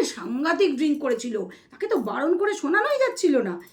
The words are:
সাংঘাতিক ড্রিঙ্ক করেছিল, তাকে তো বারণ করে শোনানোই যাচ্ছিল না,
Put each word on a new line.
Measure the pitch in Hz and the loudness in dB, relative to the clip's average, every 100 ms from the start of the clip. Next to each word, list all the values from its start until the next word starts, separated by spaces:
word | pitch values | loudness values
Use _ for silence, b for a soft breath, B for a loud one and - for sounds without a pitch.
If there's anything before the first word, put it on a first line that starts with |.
| - | -2
সাংঘাতিক | - - 247 320 - 381 254 | -4 -6 -2 0 2 2 2
ড্রিঙ্ক | 302 285 | 0 0
করেছিল, | 269 233 240 214 185 B B | -2 -2 -4 -6 -6 B B
তাকে | - 427 | -8 -2
তো | 370 | 0
বারণ | 214 233 302 359 | -2 -2 0 2
করে | 403 | 0
শোনানোই | 403 285 370 571 554 | -2 0 2 2 2
যাচ্ছিল | 523 466 349 262 | 2 2 2 2
না, | 196 175 B | 0 -6 B